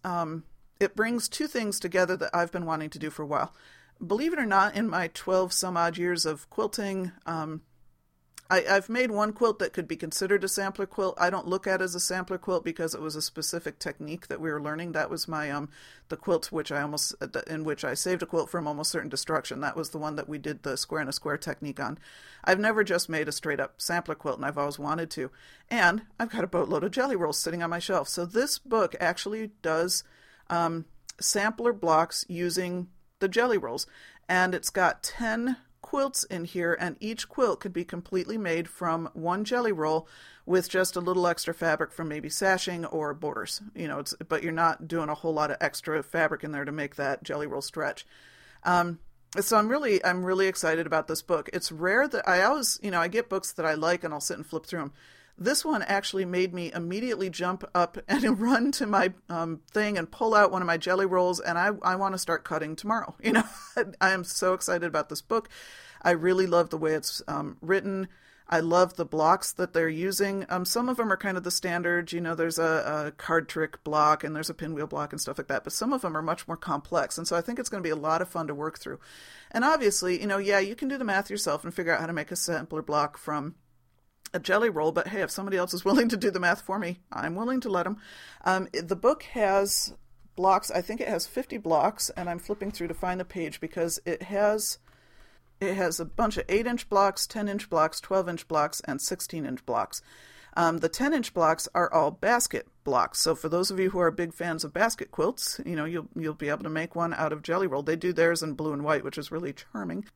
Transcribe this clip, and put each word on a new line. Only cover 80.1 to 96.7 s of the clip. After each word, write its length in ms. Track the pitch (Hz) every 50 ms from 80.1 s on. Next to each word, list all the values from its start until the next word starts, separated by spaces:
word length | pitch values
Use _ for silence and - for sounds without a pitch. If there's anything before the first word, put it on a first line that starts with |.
| 180 -
you 60 | -
know, 120 | 202 196 196
yeah, 200 | 196 202 202 196
you 160 | 190 196 233
can 120 | - 285 262
do 100 | 277 254
the 60 | 254
math 260 | 214 190 196 202 -
yourself 340 | 202 202 - 160 147 151 -
and 80 | 170
figure 220 | - - 175 170 160
out 60 | -
how 60 | 165
to 60 | 165
make 180 | 170 156 151 -
a 60 | 175
sampler 460 | - - - 165 156 156 - 156 156
block 340 | 151 - 147 147 147 147 -
from 380 | - - 151 151 147 135 180 - _ _ _ _ _ _ _ _ _ _ _ _ _ - - -
a 60 | 175
jelly 300 | - - 185 208 233 226
roll, 220 | 180 151 156 165
but 160 | 160 170 - 170
hey, 140 | 214 196
if 80 | 175 -
somebody 260 | - 196 196 196 190
else 180 | 180 180 180 185
is 100 | 175 -
<laughs> 0 |
willing 240 | 196 254 247 240 233
to 80 | 240
do 140 | 190 190 202
the 100 | 185 180
math 220 | 180 175 175 175
for 160 | - - 190 208
me, 220 | 185 170 175 - _ -
I'm 220 | - - 127 156 170
willing 260 | 196 226 247 262 254
to 80 | 247 226
let 180 | 190 180 175
'em. 120 | 185 208 208 - - - - - - - - -
Um, 240 | 180 185 190 190 -
it, 160 | - - 175 165
the 80 | 196
book 280 | 175 - 247 302 302 -
has 680 | - - 240 208 190 196 196 202 196 - - - - - - - - - - - - -
blocks. 340 | - 180 190 190 185 - -
I 100 | - 220
think 200 | 214 - 220 240
it 80 | 262 -
has 180 | 208 170 -
fifty 320 | - - 247 269 - - -
blocks, 520 | 214 165 165 147 139 202 208 - - -
and 180 | - 180 175 175
I'm 100 | 170 175
flipping 320 | - - 208 - 202 202
through 180 | 208 - 170 165
to 60 | 165
find 260 | - 190 180 180 185
the 40 | 180
page 360 | - - 185 165 151 - -
because 400 | 160 160 - 180 165 170 165 - -
it 200 | 175 160 - 190
has, 540 | 185 202 196 208 208 214 214 214 - - - _ _ _ _ _ _ - - - - _ - _ _ _ -
it 140 | 196 185 190
has 260 | 196 185 170 165 -
a 40 | 165
bunch 340 | 156 - - 233 214 202 -
of 60 | - -
eight-inch 400 | 185 214 226 247